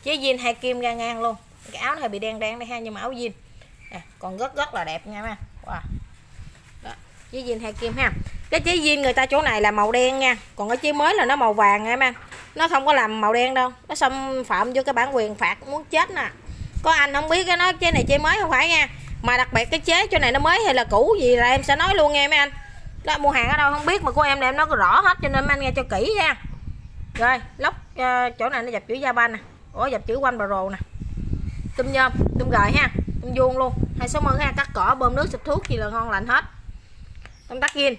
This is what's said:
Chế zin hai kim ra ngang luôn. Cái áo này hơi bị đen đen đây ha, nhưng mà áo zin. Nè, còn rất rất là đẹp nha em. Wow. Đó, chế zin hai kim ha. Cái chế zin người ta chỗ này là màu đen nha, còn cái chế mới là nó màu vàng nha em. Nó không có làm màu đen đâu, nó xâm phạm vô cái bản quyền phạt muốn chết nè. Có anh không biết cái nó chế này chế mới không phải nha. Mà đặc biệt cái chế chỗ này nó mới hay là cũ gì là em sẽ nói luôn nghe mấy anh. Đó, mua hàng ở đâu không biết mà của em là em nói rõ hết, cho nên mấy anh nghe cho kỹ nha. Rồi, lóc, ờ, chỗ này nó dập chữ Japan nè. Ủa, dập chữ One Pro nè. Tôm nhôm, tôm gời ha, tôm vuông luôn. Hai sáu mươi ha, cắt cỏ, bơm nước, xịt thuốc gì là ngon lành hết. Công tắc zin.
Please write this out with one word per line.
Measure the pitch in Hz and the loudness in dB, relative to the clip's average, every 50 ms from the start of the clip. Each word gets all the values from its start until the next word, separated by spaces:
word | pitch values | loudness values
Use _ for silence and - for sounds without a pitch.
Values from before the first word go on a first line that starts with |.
Chế | - 277 311 | -4 -4 -4
zin | 294 269 269 254 247 | -2 0 -2 -2 0
hai | 247 240 233 | -2 -4 -4
kim | 240 - 254 247 247 | -2 -4 -4 -4 -2
ra | 247 240 | -4 -4
ngang | 233 233 233 233 233 226 | -4 -4 -6 -6 -6 -4
luôn. | 226 233 220 - - - - - - - | -4 -4 -4 -6 -14 -20 -20 -20 -20 -18
Cái | - - | -12 -6
áo | 220 254 302 | -4 -4 -4
này | 320 | -4
hơi | 285 226 | -4 -6
bị | 208 202 | -6 -6
đen | 214 220 220 220 | -8 -8 -6 -6
đen | 220 214 226 240 | -6 -6 -6 -8
đây | 240 | -12
ha, | 226 247 233 | -12 -10 -10
nhưng | 226 220 214 | -10 -12 -12
mà | 196 | -10
áo | 196 247 | -10 -10
zin. | 269 240 240 226 196 - - - - - - - - - - - | -8 -8 -8 -8 -10 -12 -20 -20 -20 -20 -20 -20 -20 -20 -20 -18
Nè, | - 175 - - - - | -18 -18 -18 -20 -20 -14
còn | - 185 190 | -14 -12 -8
rất | 202 247 277 294 | -6 -8 -6 -4
rất | 294 285 294 - | -6 -6 -4 -4
là | 196 170 | -6 -6
đẹp | 156 160 170 - | -6 -8 -10 -10
nha | 202 214 202 214 | -12 -14 -12 -10
em. | 226 208 - - - - - - | -12 -12 -12 -14 -18 -18 -20 -14
Wow. | - - 170 - - - - - - - - - - - - - - - - - - - - | -12 -12 -12 -10 -10 -10 -10 -12 -14 -20 -20 -20 -20 -20 -20 -20 -20 -20 -20 -20 -20 -20 -20
Đó, | - 110 - - - - - - - - | -18 -18 -18 -18 -20 -20 -20 -20 -20 -14
chế | - 262 | -14 -12
zin | 254 247 233 220 | -8 -8 -8 -8
hai | 233 220 | -8 -12
kim | 208 - 233 226 226 | -10 -8 -8 -8 -2
ha. | 262 269 220 - - - - - - - - | -2 -2 -2 -2 -4 -8 -8 -10 -12 -6 -2
Cái | 311 330 | -2 0
chế | - 330 359 | 2 2 0
zin | 349 302 302 294 285 | 2 4 2 2 4
người | 277 262 | 2 2
ta | 247 - 262 | 2 2 2
chỗ | 262 277 285 | 2 2 2
này | 311 269 226 214 | 2 2 2 4
là | 208 208 | 2 2
màu | 208 208 208 214 | 4 4 2 2
đen | 233 247 254 254 262 269 | 4 2 2 2 2 2
nha, | 269 254 240 214 - - - | 2 0 0 0 -6 -18 -10
còn | - 202 214 | -8 -4 -4
cái | 240 | -2
chế | 254 - 294 | 0 0 -2
mới | 294 294 294 320 403 | 0 2 2 2 4
là | 415 277 | 2 2
nó | 240 277 | 2 2
màu | 285 254 220 | 2 2 2
vàng | 208 214 214 202 202 208 214 | 4 6 6 6 6 4 2
nha | 226 240 262 | -2 0 2
em. | 269 254 240 - - - - - - - - | 2 0 0 -4 -18 -18 -18 -20 -20 -16 -2
Nó | 302 320 330 | 0 0 2
không | 330 277 269 | 2 2 4
có | 294 | 4
làm | 294 262 233 220 220 220 | 4 4 4 2 0 0
màu | 214 208 | 2 2
đen | 226 240 247 254 262 | 4 4 2 2 2
đâu, | 262 254 254 247 - - - | 2 0 0 -2 -10 -12 -10
nó | - | -2
xâm | - 311 - 262 269 269 269 269 262 247 | 0 0 0 0 -2 -6 -6 -6 -6 0
phạm | - 214 180 208 240 | 2 2 2 2 2
vô | 254 269 254 | 0 0 0
cái | 277 | 2
bản | 269 226 240 277 277 | 2 2 0 2 2
quyền | 247 214 214 208 | 0 0 0 -2
phạt | 202 - - - - | 0 0 0 0 -2
muốn | - 269 277 302 302 | -6 -8 -8 -8 -6
chết | - - 311 359 392 | 0 2 2 2 2
nè. | 392 311 247 196 - - - - - - - - - - | 0 -4 -4 -6 -6 -10 -16 -16 -12 -12 -12 -8 -8 0
Có | - 311 | 2 4
anh | 320 302 285 285 277 | 6 6 4 2 2
không | 285 302 311 | -2 0 2
biết | 330 359 370 | 2 0 2
cái | 359 349 | 2 2
nó | 349 359 370 | 4 4 2
chế | 359 - 370 339 | 2 2 0 2
này | 330 277 247 - | 2 2 2 2
chế | 277 285 | 2 2
mới | 302 311 370 427 | 4 2 2 2
không | 392 320 | 2 2
phải | 285 254 294 339 | 2 2 4 4
nha. | 330 311 294 - - - - - - - | 4 2 2 0 -4 -14 -12 -12 -12 -4
Mà | - 240 247 | 0 0 2
đặc | 247 254 247 | 2 0 0
biệt | 254 226 240 - | 0 -2 0 0
cái | 320 320 | -2 -2
chế | 320 - 330 349 415 | 0 2 2 2 2
chỗ | 415 392 311 | 2 2 2
này | 285 240 | 2 2
nó | 254 277 | 2 2
mới | 285 320 349 415 440 | 4 4 4 4 4
hay | 381 269 | 2 2
là | 254 240 | 2 2
cũ | 233 208 208 254 370 453 403 | 2 4 4 6 6 4 4
gì | 277 247 247 | 4 4 4
là | 240 233 | 6 6
em | 247 262 269 | 4 4 2
sẽ | - - 277 | 4 2 2
nói | 302 330 381 392 | 2 2 2 4
luôn | 370 302 294 | 4 4 4
nghe | 294 285 285 285 | 4 2 2 4
mấy | 311 294 | 4 2
anh. | 285 285 - - - - - - - - - - - | 2 2 -2 -14 -14 -16 -16 -16 -16 -14 -14 -10 -4
Đó, | 302 311 294 | -4 -2 2
mua | 294 285 | 2 2
hàng | 277 247 233 240 | 2 2 2 2
ở | 285 | 2
đâu | 302 294 277 | 4 4 2
không | 285 294 294 | 2 0 0
biết | 320 359 403 | 0 0 0
mà | - 269 | 0 0
của | 240 294 | 2 2
em | 302 285 277 277 | 2 2 2 2
là | 269 254 | 0 0
em | 262 | 2
nói | 294 311 302 311 | 2 2 2 2
rõ | 226 190 180 202 285 | 2 4 4 4 6
hết, | 403 381 359 - | 4 4 2 2
cho | - 277 | -2 -2
nên | 269 269 277 | 0 0 0
mấy | 294 285 | 0 -2
anh | 277 | 0
nghe | 277 262 254 | -2 -4 -2
cho | 269 254 - | -4 -4 -2
kỹ | 214 190 220 359 440 403 | -2 0 0 0 2 2
nha. | 320 311 269 - - - - - - - - - - - - - - - - | 2 0 0 -2 -8 -14 -14 -12 -12 -14 -14 -14 -16 -18 -14 -14 -14 -12 -4
Rồi, | - 226 247 262 247 - - - | 0 2 2 2 0 -4 -12 -10
lóc, | - 269 320 - - - - - | -4 -4 -4 -4 -4 -18 -16 -6
ờ, | - 254 254 247 247 247 247 240 - | -4 -2 0 2 2 0 -2 -2 -4
chỗ | 226 254 | -4 -2
này | 269 247 | -2 -4
nó | 226 247 | -6 -4
dập | 233 196 - - | -6 -8 -6 -6
chữ | 226 | -6
Japan | 269 285 262 240 240 233 233 | -4 -2 -2 2 2 2 2
nè. | 220 214 - - - - - - | 0 -6 -14 -18 -20 -20 -20 -16
Ủa, | - - 233 | -6 -4 -2
dập | 277 247 220 - | -2 -2 -4 -4
chữ | - 226 269 | -4 -4 0
One | 269 254 247 | 0 0 0
Pro | 226 208 196 202 190 190 196 | 0 -4 -2 -2 -4 -4 -6
nè. | 190 - - - - - - - - - - - - - - - - - - - - | -6 -8 -10 -12 -10 -12 -10 -8 -8 -6 -4 -4 -4 -4 -6 -8 -8 -8 -10 -8 -6
Tôm | - 247 262 | -6 -4 -2
nhôm, | 269 262 262 254 - - - - - - | 2 2 2 2 2 0 0 0 0 -2
tôm | 247 247 | 0 2
gời | 240 220 208 208 | 2 2 2 4
ha, | - 294 285 247 - - - - - - | 2 2 2 0 0 -4 -4 -4 -6 -6
tôm | - 247 247 | -6 -4 0
vuông | 262 254 254 254 262 | 2 2 2 2 0
luôn. | 262 254 240 - - - - - | -2 -2 0 -2 -2 -2 -2 -6
Hai | 247 277 | -4 -2
sáu | 277 302 | -2 0
mươi | 294 269 269 294 | 0 2 2 2
ha, | 294 277 262 | 0 0 0
cắt | - 277 - - | -2 -4 -2 -2
cỏ, | 262 185 208 269 262 | 0 2 2 2 2
bơm | 254 240 247 | 2 0 0
nước, | 269 302 - | 0 -2 -2
xịt | - 233 - | -4 -8 -4
thuốc | 294 - - - - | -2 -2 -2 0 -2
gì | 240 | -4
là | 226 214 214 | -2 -4 -4
ngon | 220 233 226 233 | -4 -6 -4 -4
lành | 208 196 202 | -4 -4 -2
hết. | 247 247 285 - - - - - - - - - - - - - - - - - - - - - - | 0 0 0 0 -2 -18 -18 -16 -16 -16 -16 -18 -20 -20 -20 -20 -18 -18 -18 -18 -20 -20 -20 -18 -12
Công | 240 254 | -6 -2
tắc | 269 269 - | -2 -2 0
zin. | 294 277 277 240 | 0 0 0 0